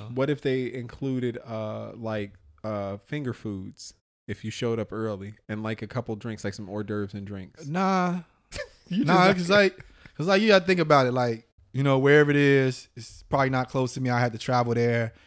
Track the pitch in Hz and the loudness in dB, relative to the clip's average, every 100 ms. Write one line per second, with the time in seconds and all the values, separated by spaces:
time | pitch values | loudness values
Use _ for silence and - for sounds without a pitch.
0 | 107 123 139 139 139 131 123 127 120 - | -10 -4 -2 -2 -2 -2 -4 -8 -12 -8
1 | 139 127 123 113 123 110 107 110 107 104 | -6 -4 -4 -6 -10 -8 -8 -10 -12 -10
2 | 113 107 101 - _ _ 110 104 98 98 | -8 -6 -8 -12 _ _ -8 -6 -6 -8
3 | - 151 131 110 110 98 95 - - - | -10 -8 -8 -8 -8 -10 -12 -16 -20 -20
4 | _ _ - 104 110 - 120 113 104 107 | _ _ -14 -12 -10 -6 -4 -4 -6 -6
5 | 110 98 101 110 - 107 110 110 107 123 | -6 -6 -10 -16 -10 -8 -6 -8 -8 -8
6 | 117 107 117 107 104 98 98 104 104 104 | -8 -8 -8 -8 -8 -8 -8 -8 -6 -6
7 | 98 101 98 98 92 - 147 175 190 190 | -6 -8 -12 -12 -14 -14 -8 -2 0 0
8 | 180 180 - _ _ - - _ - 180 | 0 -4 -8 _ _ -14 -14 _ -6 -2
9 | 147 180 185 185 175 202 196 - - _ | 2 6 6 4 2 4 4 0 -14 _
10 | - - 160 196 220 196 175 180 156 143 | -16 -6 0 2 6 6 4 2 6 6
11 | 131 127 123 113 - _ _ 127 139 135 | 6 2 0 -2 -10 _ _ -2 2 4
12 | 139 147 147 143 143 139 131 123 - - | 8 8 8 6 6 6 4 -2 -10 -20
13 | 110 - - 139 135 131 127 135 127 - | -20 -20 -4 0 2 0 -2 -2 -2 -2
14 | 131 120 123 110 - 123 120 117 120 117 | -2 0 0 -2 -2 0 2 2 2 0
15 | 113 - | -2 -8